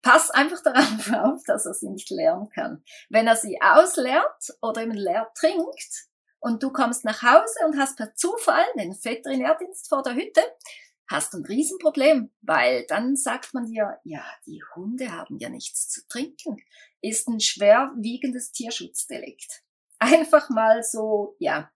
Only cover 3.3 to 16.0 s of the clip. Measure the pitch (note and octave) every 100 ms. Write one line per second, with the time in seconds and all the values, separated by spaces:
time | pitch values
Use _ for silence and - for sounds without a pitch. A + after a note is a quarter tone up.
3.3 | A3+ A3 F3 - D4 F#4 - B3+ C#4+ D5
4.3 | - - - A3+ G#3+ A3+ G#3 F#3+ G3 A3+
5.3 | - D#4+ F#4+ F4+ - - - - _ _
6.3 | _ A#3 A3+ C4+ C4 A#3+ A#3+ A3+ G#3+ A#3+
7.3 | D4+ A4 A4+ D#4+ C#4+ C4+ - A3 - F4
8.3 | A4+ - - G4 E4+ F3+ G3 A#3 B3 C#4
9.3 | C4 B3+ D#4+ F#4 - - C#4 C4+ A#3+ -
10.3 | - B4 - - - _ _ - D3+ -
11.3 | F#3 D3 A3+ D#4+ F#4 D#4 D4 C#4 D4 G#3+
12.3 | _ - D#3 B2 B2+ - F3 B3 C#4 A#3+
13.3 | B3+ - B3+ A#3 A3 G3+ - F3 D3+ -
14.3 | - - D#3 - - F#3+ B3 B3+ E3+ -
15.3 | D3+ A#2 B2 - - - -